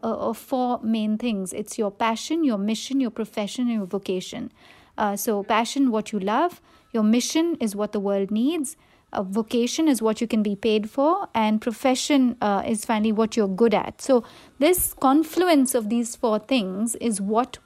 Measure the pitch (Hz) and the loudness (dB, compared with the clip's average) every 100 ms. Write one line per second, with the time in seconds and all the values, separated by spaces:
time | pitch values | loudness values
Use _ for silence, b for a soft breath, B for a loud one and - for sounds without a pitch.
0 | 226 - - 226 - 262 247 247 220 226 | -4 -4 -4 -6 -4 -2 -2 -2 -2 -2
1 | 214 214 240 202 185 - 214 - 202 202 | 0 -2 -2 -4 -6 -8 -8 -4 -4 0
2 | 226 226 - 320 294 208 208 220 - 269 | -2 -2 -4 0 0 0 -2 -4 -2 -2
3 | 240 - 214 - 202 - 247 226 180 196 | -2 -4 -6 -4 -6 -2 -2 -2 -4 -6
4 | 202 185 - - - B B B B - | -4 -4 -4 -10 -12 B B B B -4
5 | 208 202 - 202 196 220 233 277 269 214 | -2 -2 -2 -2 0 0 0 0 2 2
6 | 214 208 190 233 339 - b b b 226 | -2 -4 0 2 0 -2 b b b 0
7 | 214 240 - 320 339 330 220 196 208 208 | 4 2 2 0 0 0 -4 -4 -4 -2
8 | 196 202 196 214 262 339 262 - b b | 0 0 0 0 0 0 -4 -10 b b
9 | b - 190 208 220 240 240 - 320 240 | b -6 -2 -2 0 0 0 2 2 2
10 | 220 214 226 226 208 196 226 214 214 - | 2 0 0 0 0 0 0 0 0 0
11 | 294 392 381 233 214 214 247 220 262 254 | 2 2 -2 0 2 2 -2 -2 0 0
12 | - 277 254 - 208 196 - 220 - 220 | 2 2 2 0 0 0 -2 -4 0 0
13 | 220 214 220 233 202 185 233 196 - - | 2 2 0 2 0 4 4 4 -2 -8
14 | - 247 B B B - 302 359 - - | 2 2 B B B 0 2 2 0 0
15 | 262 285 320 - 359 294 254 247 208 233 | 4 4 2 0 4 4 4 0 0 -2
16 | 226 - 240 214 - 262 185 190 233 240 | -2 -2 0 0 0 0 0 -2 -4 -2
17 | 240 202 196 220 254 - | -4 -2 0 0 -2 -6